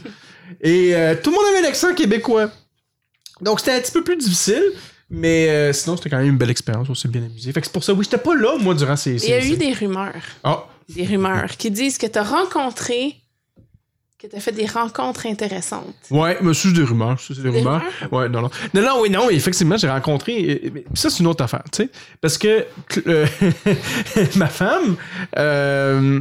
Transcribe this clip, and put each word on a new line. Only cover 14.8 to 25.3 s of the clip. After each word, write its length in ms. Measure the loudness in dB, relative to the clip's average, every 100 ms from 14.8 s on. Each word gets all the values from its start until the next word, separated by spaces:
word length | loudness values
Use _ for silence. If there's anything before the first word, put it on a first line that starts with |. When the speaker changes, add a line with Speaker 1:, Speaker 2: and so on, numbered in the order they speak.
| -4 -4 -6 -4 -6
Speaker 2:
intéressantes. 680 | -4 -6 -6 -8 -10 -12 -16 -2
Speaker 1:
Ouais, 280 | 0 2 2
mais 120 | 2
c'est 80 | 2 4
juste 60 | 4
des 60 |
rumeurs. 380 | 4 2 0 -2
Ça, 140 | -6 -6
c'est 60 |
des 80 | -2
Speaker 2:
Des 60 | 2
Speaker 1:
rumeurs. 240 | 2 0 -4 -8
Speaker 2:
rumeurs ? 120 | -4
Speaker 1:
Ouais, 160 | -2 0
non, 120 | 0
non. 80 | -2 -4 -2
Non, 80 | 0
non, 180 | 2 2
oui, 80 | 2
non, 160 | 2 4
mais 60 |
effectivement, 420 | 2 2 2 2 2
j'ai 120 | 2
rencontré, 720 | 0 0 -2 -2 -2 0 -2
euh, 60 | -4
mais 100 | -10 -8
ça, 140 | -4 -2
c'est 100 | 2
une 80 | 2
autre 160 | 2
affaire, 180 | -2 -4 -6
tu 140 | -4
sais. 60 | -4 -8 -20 -4
Parce 160 | -2 0
que, 260 | 2 2 0 -10 -8 -4 0
euh, 200 | 2 2 2 2 2 0 0
<laughs> 560 | -2 -6 -2 0 2 2
ma 120 | 0
femme, 480 | 0 0 2 0 -2 -6 -12 -6